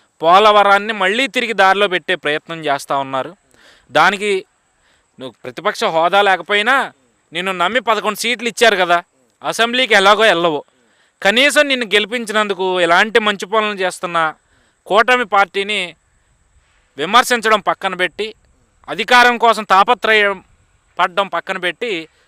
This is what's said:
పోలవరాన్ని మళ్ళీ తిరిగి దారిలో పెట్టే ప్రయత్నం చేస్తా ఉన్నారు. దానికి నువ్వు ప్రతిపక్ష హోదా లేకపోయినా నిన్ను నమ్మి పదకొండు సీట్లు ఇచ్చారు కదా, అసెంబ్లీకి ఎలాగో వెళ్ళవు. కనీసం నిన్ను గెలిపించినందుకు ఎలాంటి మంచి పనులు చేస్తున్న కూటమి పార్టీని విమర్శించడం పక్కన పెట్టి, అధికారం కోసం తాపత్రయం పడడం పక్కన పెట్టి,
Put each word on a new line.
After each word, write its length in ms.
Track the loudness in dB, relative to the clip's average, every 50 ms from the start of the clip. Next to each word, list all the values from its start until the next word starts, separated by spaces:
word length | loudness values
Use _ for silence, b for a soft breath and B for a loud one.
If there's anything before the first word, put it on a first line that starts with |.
| _ _ _ _
పోలవరాన్ని 720 | 2 4 6 6 6 6 6 6 6 6 4 2 2 -2 -4
మళ్ళీ 340 | -2 -2 -2 0 -2 -4 -2
తిరిగి 260 | -4 -4 -4 -4 0
దారిలో 340 | 2 2 2 4 2 0 0
పెట్టే 280 | -2 -4 -4 -4 -6
ప్రయత్నం 500 | -4 -2 -4 -4 -4 -6 -10 -14 -8 -4
చేస్తా 320 | -4 -4 -4 -4 -4 -4 -4
ఉన్నారు. 380 | -4 -4 -6 -6 -6 -8 -12 _ _ _ b b b b b b b b
దానికి 540 | 2 2 2 2 2 0 -4 -4 -4 -4 -6 _ _ _ _ _ _ _ _ _ _ _ _ _ _ -18
నువ్వు 160 | -18 -18 -18 _ -18
ప్రతిపక్ష 400 | -16 -14 -6 -6 -6 -4 -4 -6
హోదా 380 | -2 -2 0 0 2 2 2
లేకపోయినా 720 | 2 2 0 -2 -2 -4 -4 -2 0 0 -2 -2 -2 -6 -10 _ _ _ _ _ _ _ -12
నిన్ను 180 | -8 -6 -6
నమ్మి 280 | -4 -2 -4 -2 -2 -4
పదకొండు 380 | -2 -2 -2 -2 -2 -6 -6 -4
సీట్లు 300 | -6 -6 -6 -4 -6 -8
ఇచ్చారు 280 | -2 2 2 2 4
కదా, 280 | 2 2 2 0 0 0 _ _ _ _ _ _ _ -10
అసెంబ్లీకి 500 | -8 -2 -2 -2 -2 0 -2 0 2 2
ఎలాగో 280 | 4 4 4 4 4
వెళ్ళవు. 420 | 4 2 2 2 0 -2 -2 -4 -8 _ _ _ _ _ _ _ _ _ _ _ -2
కనీసం 440 | 0 2 4 2 2 4 2 2 2
నిన్ను 180 | 0 -4 -4
గెలిపించినందుకు 960 | -2 -2 -2 -2 -2 -6 -8 -8 -4 -2 -2 -2 -2 -4 -4 -4 -2 0 0
ఎలాంటి 380 | 2 2 4 2 2 2 0 0
మంచి 260 | 0 0 -4 -4 -8
పనులు 280 | -4 -4 -2 -2 -2 -4
చేస్తున్న 600 | -4 -4 -4 -4 -6 -10 -4 -2 -2 -2 -2 -4 -8 _ _ _ _ _ _ _ _ _
కూటమి 400 | 0 0 0 2 2 0 0 0
పార్టీని 720 | 0 0 0 0 0 -2 -6 -6 -4 -6 -6 -6 -8 -12 _ _ _ _ _ _ _ _ _ _ _ _ _ _ _ _ _ _ _ _ -8
విమర్శించడం 640 | -6 0 2 2 2 2 -2 -2 0 0 0 0
పక్కన 360 | 0 -2 -4 -4 -6 -8 -4
పెట్టి, 380 | -4 -4 -6 -4 -8 -10 -10 -10 _ _ _ _ _ _ _ _ _ _ -12
అధికారం 480 | -10 -8 -2 2 4 4 4 4 2 2
కోసం 260 | 2 2 2 0 0
తాపత్రయం 800 | 2 2 2 4 2 0 -2 0 0 2 2 2 0 -2 -6 -12 _ _ _ _ _ _ _ _ _ _ -4
పడడం 280 | -4 -2 -2 -4 -4 -4
పక్కన 300 | -6 -8 -8 -8 -8 -6
పెట్టి, 520 | -6 -6 -6 -6 -8 -8 -8 -8 -10 -12 _ _ _